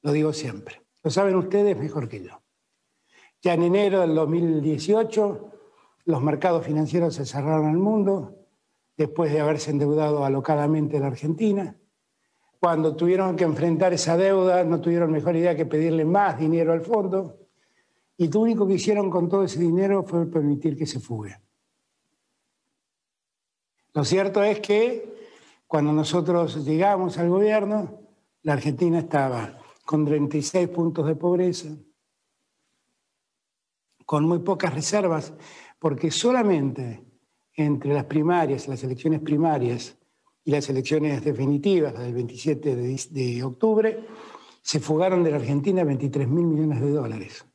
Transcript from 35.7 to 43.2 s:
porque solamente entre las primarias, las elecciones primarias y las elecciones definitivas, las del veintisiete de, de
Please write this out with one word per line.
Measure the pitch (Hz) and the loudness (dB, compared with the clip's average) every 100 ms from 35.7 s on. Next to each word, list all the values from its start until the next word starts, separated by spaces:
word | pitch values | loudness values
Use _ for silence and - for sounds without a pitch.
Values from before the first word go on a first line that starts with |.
| _ | _
porque | 160 135 165 | -4 -2 -2
solamente | - 233 254 214 170 139 123 123 110 - _ _ _ _ | 0 2 2 2 2 0 -4 -10 -12 -20 _ _ _ _
entre | - 151 143 139 | -2 0 0 0
las | 143 | -2
primarias, | 139 151 156 175 151 135 - | 0 0 2 2 0 -2 -6
las | 127 | -8
elecciones | 131 127 160 156 | -6 -4 -2 -2
primarias | 156 151 165 147 123 120 - - _ _ _ _ | 0 0 2 2 0 -4 -8 -18 _ _ _ _
y | - | -2
las | 147 143 | -2 0
elecciones | 131 127 156 151 139 | -4 0 0 0 -2
definitivas, | 151 139 139 143 202 185 147 | -2 -2 0 2 2 2 2
las | 117 | -4
del | 123 | -6
veintisiete | 120 117 - 160 147 151 123 | -6 -6 -4 -4 -2 -2 -2
de, | 123 135 - | -2 -6 -6
de | 139 | -4